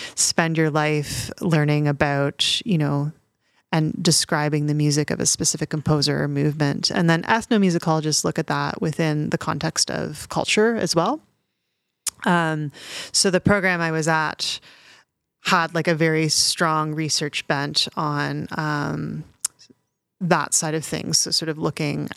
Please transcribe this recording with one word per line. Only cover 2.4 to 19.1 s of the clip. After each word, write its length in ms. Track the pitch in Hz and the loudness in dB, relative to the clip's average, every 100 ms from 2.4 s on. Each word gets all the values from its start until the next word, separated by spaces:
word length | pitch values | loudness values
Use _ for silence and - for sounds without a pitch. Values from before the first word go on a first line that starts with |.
| - - 240 | -2 -2 0
you 100 | 170 | 0
know, 340 | 147 143 147 - _ _ _ _ _ | 2 0 -2 -6 _ _ _ _ _
and 200 | 165 156 - | 0 0 0
describing 640 | 175 147 - 160 151 147 147 | 2 2 2 0 0 0 0
the 80 | |
music 380 | 147 147 147 147 | 2 2 2 0
of 100 | - | -2
a 40 | 151 | -2
specific 440 | - 156 - 151 | 0 0 -2 -2
composer 540 | 156 - 151 147 143 | -2 0 2 2 0
or 40 | 147 | -2
movement. 640 | 139 151 151 143 - - | 0 0 2 0 0 -2
And 180 | - 170 | 2 4
then 140 | 165 | 4
ethnomusicologists 1000 | - 226 - 226 190 170 170 160 156 147 160 | 2 0 2 2 4 2 2 0 0 0 0
look 120 | - | -2
at 100 | 156 | -2
that 340 | 143 143 - | -2 -2 -2
within 480 | 165 147 160 151 156 | -2 0 0 0 0
the 80 | 170 | -2
context 520 | - 156 160 - - | -2 -4 -2 -2 -2
of 380 | - 165 151 - | -2 -4 -8 -6
culture 480 | - - - 220 226 | -2 0 4 2 2
as 180 | 180 | 0
well. 280 | 165 180 302 - _ _ _ _ _ _ _ - - - | 2 2 0 -6 _ _ _ _ _ _ _ -10 -4 0
Um, 480 | 175 165 156 151 - - - - | 2 2 -2 -4 -8 -14 -12 -4
so 180 | - 196 | 0 2
the 80 | 175 | 4
program 400 | - 202 185 175 | 4 4 2 0
I 120 | 165 | 0
was 180 | 160 156 | 0 2
at 500 | 160 151 - - - - - - - _ _ _ _ - | 2 0 -4 -6 -6 -10 -20 -20 -20 _ _ _ _ 0
had, 280 | 185 165 | 2 2
like, 140 | 165 160 | 0 2
a 80 | 160 | 2
very 320 | 160 156 156 | 4 2 2
strong 640 | - - - 170 156 156 | 2 2 2 2 2 0
research 540 | 151 156 - 147 - - | -2 -2 -2 -4 -4 -2
bent 400 | 147 143 151 - - | -2 -2 -2 -4 -2
on, 540 | 156 147 143 143 - - | -2 -2 -2 -4 -6 -6
um, 640 | 156 147 151 151 160 | -4 -2 -4 -4 -6